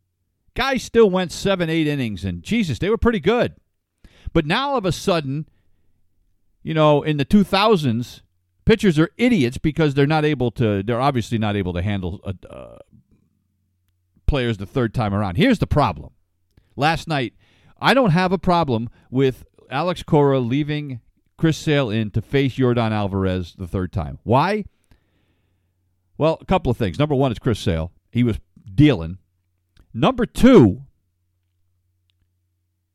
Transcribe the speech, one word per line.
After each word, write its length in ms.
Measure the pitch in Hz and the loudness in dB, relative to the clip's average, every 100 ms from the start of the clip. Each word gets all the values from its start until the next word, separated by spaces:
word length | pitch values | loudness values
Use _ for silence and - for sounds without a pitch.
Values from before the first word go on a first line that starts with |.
| _ _ _ _ _ - | _ _ _ _ _ -6
Guys 260 | 254 269 | -4 -4
still 280 | - 226 220 | -2 4 4
went 220 | 180 180 | 4 -4
seven, 380 | - 202 190 165 | -4 -2 -2 0
eight 160 | 165 151 | 0 0
innings, 400 | 147 120 101 95 | -2 -4 -6 -8
and 160 | 87 | -8
Jesus, 380 | - 226 185 117 | -4 -2 -2 -2
they 100 | 180 | -2
were 80 | 220 | 0
pretty 220 | 233 226 | 0 0
good. 360 | 151 240 151 - _ _ _ _ _ _ - | 0 0 -2 -4 _ _ _ _ _ _ -4
But 120 | 170 151 | -2 0
now 260 | 202 277 | -2 0
all 60 | 262 | -2
of 80 | 190 | -2
a 60 | |
sudden, 560 | - - 175 143 139 156 _ _ _ _ _ _ _ _ _ _ _ | -4 0 -2 -2 -8 -10 _ _ _ _ _ _ _ _ _ _ _
you 100 | - | -6
know, 300 | 160 151 147 | 2 4 4
in 140 | 151 151 | 2 -2
the 80 | 139 | 2
two 180 | 208 | 4
thousands, 800 | 196 190 214 202 151 113 120 - _ _ _ _ - | 4 2 2 2 2 -2 -6 -12 _ _ _ _ 2
pitchers 320 | 220 208 151 | 4 4 4
are 140 | 165 - | 0 2
idiots 400 | 240 233 120 127 | 2 2 0 -2
because 360 | 160 147 156 | -4 0 0
they're 140 | 139 143 | 2 2
not 180 | 156 151 | 2 0
able 240 | 147 123 | -2 -4
to, 300 | - 117 101 | -2 0 0
they're 180 | 98 117 | -2 -2
obviously 380 | 139 131 110 117 | -2 -2 -4 -4
not 180 | 107 104 | -2 -2
able 180 | 90 | -4
to 80 | 87 | -4
handle, 380 | 98 101 90 - | -4 -4 -6 -10
uh, 240 | - 92 - | -12 -12 -14
uh, 280 | 65 60 58 - _ _ _ _ _ _ _ _ _ _ _ _ _ - | -20 -20 -20 -20 _ _ _ _ _ _ _ _ _ _ _ _ _ -4
players 320 | 147 123 104 | 0 0 -4
the 80 | 98 | -6
third 280 | - 117 | -2 -2
time 200 | - 107 | -2 -2
around. 220 | 98 104 87 | -2 -2 0
Here's 240 | 233 233 | 2 2
the 80 | - | 0
problem. 440 | 147 131 80 - _ _ _ _ _ _ - | 0 0 -2 -12 _ _ _ _ _ _ -4
Last 320 | 143 165 - | -2 -2 -4
night, 260 | 151 123 - _ _ _ _ | -4 -4 -8 _ _ _ _
I 140 | 151 | 2
don't 180 | 240 240 | 4 4
have 200 | 160 185 | 2 2
a 60 | 185 | -2
problem 520 | - 175 156 113 117 - _ | 0 0 0 -2 -4 -12 _
with 340 | 123 135 123 - _ _ | 0 0 -2 -14 _ _
Alex 340 | 131 175 175 | -6 -4 -6
Cora 360 | - 160 143 135 | 0 2 4 2
leaving 600 | 120 135 147 151 147 127 - _ _ _ | 0 -4 -4 -6 -8 -14 -16 _ _ _
Chris 200 | 165 147 | -2 -2
Sale 320 | - 143 131 | 0 0 0
in 220 | 110 107 | -2 -4
to 100 | 110 | -6
face 340 | - 139 139 123 | -2 -2 0 0
Yordan 360 | 127 120 113 | 0 2 0
Alvarez 600 | 107 101 98 95 92 87 - | -2 -2 -2 -2 -2 -6 -12
the 100 | 92 | -8
third 240 | 101 90 | -6 -6
time. 280 | - 76 - | -6 -8 -10
Why? 420 | - 120 170 214 196 _ _ _ _ _ _ _ _ _ _ _ _ _ _ _ | -2 0 0 -4 -8 _ _ _ _ _ _ _ _ _ _ _ _ _ _ _
Well, 200 | 147 160 | -2 -2
a 60 | - | -2
couple 260 | 190 - | -2 0
of 60 | 117 | -2
things. 200 | 107 80 | -4 -2
Number 160 | 151 | -2
one, 180 | 135 139 | 0 0
it's 80 | 110 | -2
Chris 200 | - 113 | -4 -2
Sale. 320 | - 82 80 - _ | -2 -4 -4 -12 _
He 140 | 117 | -2
was 160 | 120 104 - _ - | -2 -2 -10 _ -14
dealing. 440 | 95 147 110 82 92 _ _ _ _ _ _ _ | 4 4 4 -4 -12 _ _ _ _ _ _ _
Number 320 | 110 160 254 226 | -2 0 0 -4
two, 580 | - 233 247 113 107 139 _ _ _ _ _ _ _ _ _ _ _ _ _ _ _ _ _ _ _ _ | 4 6 8 6 4 -12 _ _ _ _ _ _ _ _ _ _ _ _ _ _ _ _ _ _ _ _